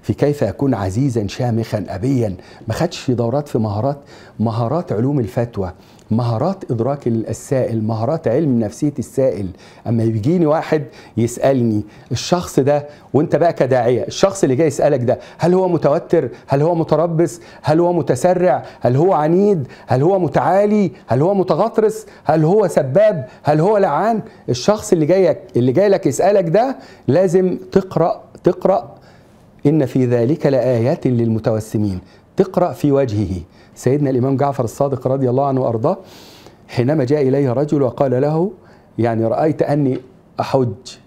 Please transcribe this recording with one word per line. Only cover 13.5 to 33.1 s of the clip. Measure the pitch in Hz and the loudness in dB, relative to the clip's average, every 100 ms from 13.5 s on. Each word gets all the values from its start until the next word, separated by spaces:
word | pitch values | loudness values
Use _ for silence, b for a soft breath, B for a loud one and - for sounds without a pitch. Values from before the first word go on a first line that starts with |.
كداعية، | 156 131 127 117 117 101 | 2 0 2 2 0 -2
الشخص | - 196 196 | 0 0 2
اللي | 156 127 | 0 2
جاي | 160 | 0
يسألك | 127 147 143 | 2 0 2
ده، | 120 117 B B | 0 -2 B B
هل | 165 | 2
هو | 185 185 | 2 2
متوتر؟ | 165 156 156 - 165 127 B - | 0 2 0 2 0 0 B -4
هل | 139 | 0
هو | 156 170 | 2 0
متربص؟ | 156 151 170 160 170 - B B | 0 0 0 0 -2 -4 B B
هل | - 160 | 0 2
هو | 175 | 2
متسرع؟ | 175 135 127 180 180 180 139 B B | 0 -2 0 2 2 2 0 B B
هل | 123 127 | 0 2
هو | 175 | 2
عنيد؟ | 165 156 175 202 190 123 B - | 2 2 2 2 0 -4 B -4
هل | 127 | 0
هو | 156 196 | 2 2
متعالي؟ | 160 - 127 185 208 208 190 B - | 0 0 2 2 2 2 0 B -2
هل | 117 | 0
هو | 165 | 2
متغطرس؟ | 202 180 156 220 226 214 214 - B | 0 0 0 0 2 0 -2 -14 B
هل | - 160 156 | 0 2 4
هو | 208 190 | 4 2
سباب؟ | - 135 151 214 180 117 B | 0 2 4 2 2 -8 B
هل | - 151 | 0 2
هو | 175 214 | 2 2
لعان؟ | 190 143 202 220 - B - | 2 0 0 -2 -6 B -6
الشخص | 123 - 214 - | -2 0 0 2
اللي | 175 151 | 2 4
جايك، | 190 175 135 - 123 | 4 4 0 -2 0
اللي | 127 | 2
جاي | 127 202 | 4 4
لك | 190 151 | 2 0
يسألك | 127 170 202 170 | 2 2 2 2
ده، | 185 262 254 B B - | 0 0 -4 B B 0
لازم | 147 190 185 185 - - | 2 4 2 0 -2 0
تقرأ، | 190 190 - 165 - - - | 0 0 -2 -2 -2 -10 -2
تقرأ: | - - 180 190 - - b b b b b - 143 | -2 0 0 0 -4 -20 b b b b b -2 0
"إن | 156 131 | 2 0
في | 135 127 | 0 0
ذلك | 120 117 117 147 | 2 0 0 0
لآيات | 131 120 120 120 175 135 | 0 0 0 0 0 -2
للمتوسمين"، | 120 113 110 117 110 - 113 104 90 B B B - | 0 0 0 0 -2 -4 -2 -2 -4 B B B -2
تقرأ | 190 - 175 | 0 2 -2
في | 131 147 | -2 0
وجهه. | 139 135 | 2 0